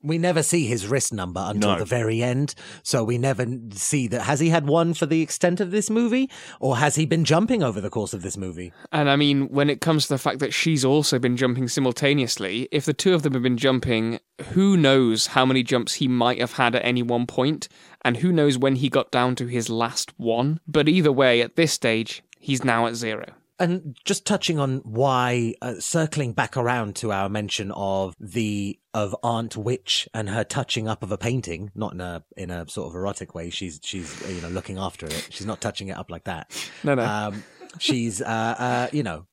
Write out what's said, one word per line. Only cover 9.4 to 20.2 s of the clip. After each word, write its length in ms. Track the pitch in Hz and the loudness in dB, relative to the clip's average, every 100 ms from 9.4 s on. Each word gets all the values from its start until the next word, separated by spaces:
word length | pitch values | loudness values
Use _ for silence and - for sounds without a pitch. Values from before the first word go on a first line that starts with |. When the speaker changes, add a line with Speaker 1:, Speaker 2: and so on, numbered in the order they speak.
| 139 | 2
Speaker 3:
when 220 | 143 143 | 2 2
it 100 | 139 | 2
comes 240 | - 156 - | 2 2 2
to 20 | 139 | 0
the 20 | |
fact 220 | 151 131 | -2 -2
that 140 | 131 | -2
she's 300 | - 165 156 | 0 2 2
also 360 | 131 147 147 131 | 4 4 4 2
been 180 | 127 123 | 2 2
jumping 320 | 131 123 127 | 2 2 -2
simultaneously, 1000 | - 131 120 143 147 120 - 98 107 131 | 0 0 2 2 2 2 -2 -4 -4 -2
if 140 | 151 | -2
the 100 | 139 | 0
two 200 | 147 196 | 0 4
of 100 | 180 | 4
them 80 | 147 | 2
have 120 | 131 | 2
been 120 | 127 120 | 2 2
jumping, 640 | 135 131 127 113 113 117 _ - 120 | 2 2 2 0 0 -4 _ -16 -2
who 260 | - 196 185 | 4 6 6
knows 520 | 143 135 123 110 - | 8 6 6 2 0
how 180 | 139 131 | 2 4
many 180 | 131 | 2
jumps 300 | 120 127 - | 2 0 -2
he 160 | - 135 | -2 0
might 300 | 123 120 123 | 2 2 0
have 100 | 120 | -4
had 240 | - 123 120 | 0 2 2
at 80 | |
any 180 | 120 123 | 0 0
one 240 | 120 120 123 | 0 -2 -2
point, 440 | - 131 160 - - - - | 0 -2 -2 -8 -16 -20 -4
and 140 | 127 120 | -2 0
who 160 | 175 | 2
knows 240 | 170 147 127 | 4 4 4
when 180 | 135 135 | 2 2
he 140 | 135 | 2
got 200 | 131 120 | 0 0
down 260 | 127 127 127 | 0 0 0
to 80 | 123 | -4
his 220 | 123 113 | -4 -2
last 420 | 113 117 127 - | -2 -2 -4 -8
one. 400 | _ | _